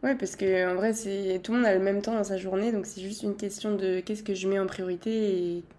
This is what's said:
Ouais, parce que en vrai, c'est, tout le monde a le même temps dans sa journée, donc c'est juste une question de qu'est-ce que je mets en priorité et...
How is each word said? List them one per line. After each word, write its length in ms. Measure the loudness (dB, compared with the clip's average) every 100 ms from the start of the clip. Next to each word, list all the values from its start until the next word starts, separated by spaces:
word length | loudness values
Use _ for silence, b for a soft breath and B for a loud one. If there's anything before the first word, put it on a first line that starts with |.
Ouais, 100 | 0
parce 220 | 0 -2 0
que 340 | 2 4 4
en 60 | 2
vrai, 160 | 2
c'est, 480 | 0 -2 -2 0 -2
tout 120 | 0
le 60 | 2
monde 80 | 6
a 60 |
le 80 | 6
même 200 | 4 2
temps 120 | 0
dans 120 | -2 0
sa 100 | -2
journée, 340 | -2 0 0
donc 120 | 0 -4
c'est 140 | -8
juste 220 | -10 -6
une 120 | -4 -4
question 380 | -4 -4 -2 0
de 260 | 2 0
qu'est-ce 220 | -2 -6
que 100 | -2 -2
je 120 | 0
mets 120 | 2
en 60 | 0
priorité 420 | -2 -4 -4 -2
et... 520 | 0 2 2 0 -4 -8